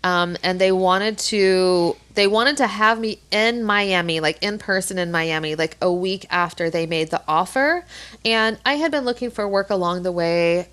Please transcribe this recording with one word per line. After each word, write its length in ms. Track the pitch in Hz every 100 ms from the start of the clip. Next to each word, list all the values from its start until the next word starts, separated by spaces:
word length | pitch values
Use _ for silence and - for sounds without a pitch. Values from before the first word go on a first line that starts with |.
um, 340 | 185 175 175 175
and 180 | 180 185
they 120 | 190
wanted 460 | 185 185 185 214 214
to, 760 | - 214 190 185 185 180 170 - -
they 120 | - 202
wanted 300 | 214 254 294
to 100 | 233
have 320 | 202 214 226
me 220 | 220 - -
in 320 | 208 226 240
Miami, 560 | 214 208 202 185 170 160
like, 240 | 156 160
in 160 | 202 208
person 400 | - 190 180 185
in 140 | 175
Miami, 420 | 170 165 160 156
like, 220 | 156 160 -
a 120 | 180
week 340 | 180 185 190 -
after 400 | 180 170 - 170
they 160 | 165
made 260 | 165 165 160
the 120 | 165 -
offer. 560 | 156 185 262 285 349 349 - - -
And 340 | 226 226 220 220 247
I 80 |
had 160 | 294 320
been 140 | 285
looking 260 | 247 247 247
for 160 | 226 202
work 240 | 196 196
along 320 | 202 175 180
the 100 | 180
way 560 | 175 170 170 170 170 180